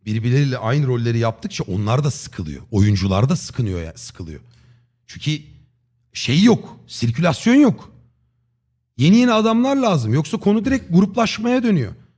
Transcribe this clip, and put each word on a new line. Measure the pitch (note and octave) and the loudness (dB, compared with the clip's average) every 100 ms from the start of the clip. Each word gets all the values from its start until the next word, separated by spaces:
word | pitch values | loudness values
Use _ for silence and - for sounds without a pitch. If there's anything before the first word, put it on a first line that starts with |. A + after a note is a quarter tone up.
| A2 | -6
birbirleriyle | A2 A#2 C3 C#3+ B2+ | -4 0 0 0 -2
aynı | A2 C#3+ C#3 | -2 0 0
rolleri | B2 A#2 A#2 | 0 -2 0
yaptıkça | A2+ A2 - - | -2 -4 -10 -10
onlar | - F2+ G#2 B2 | -6 -4 -2 -2
da | D3 | -2
sıkılıyor. | - - - D#2+ C2+ - | -6 -12 -12 -12 -12 -4
Oyuncular | G#2 G#2 G2 G2 F#2+ B2 | 2 2 2 0 0 0
da | D#3 | -2
sıkınıyor | - - A2 F2+ | -6 -6 -6 -6
ya, | D#2+ - | -10 -14
sıkılıyor. | - - E2+ D2+ _ _ _ _ _ _ _ | -18 -16 -14 -16 _ _ _ _ _ _ _
Çünkü | - - D3+ - - _ _ _ _ _ | -10 -6 -6 -10 -20 _ _ _ _ _
şey | - - C#3+ | -10 -2 2
yok, | A3 G#3+ - - - | 4 2 -2 -20 -18
sirkülasyon | - A#2 A#2 E3+ - - C4 | -6 -4 0 -2 0 4 6
yok. | C#4 - - - _ _ _ _ _ _ _ _ _ - | 6 2 -10 -20 _ _ _ _ _ _ _ _ _ 0
Yeni | C#3 A3 | 4 6
yeni | B3 | 4
adamlar | A3 A3 A3+ B3+ C#4 | 2 2 2 2 0
lazım. | A#3+ E3+ A2 | 2 0 0
Yoksa | B2+ D#3 A3+ | -2 -2 -2
konu | G3 G#3+ A3+ | 0 2 0
direkt | C4 - | -2 2
gruplaşmaya | E3+ G#3+ A#3 A3+ - A#3 B3 | 2 4 0 -2 -2 -2 0
dönüyor. | A#3 F#3 G#2 - _ | 2 0 -2 -10 _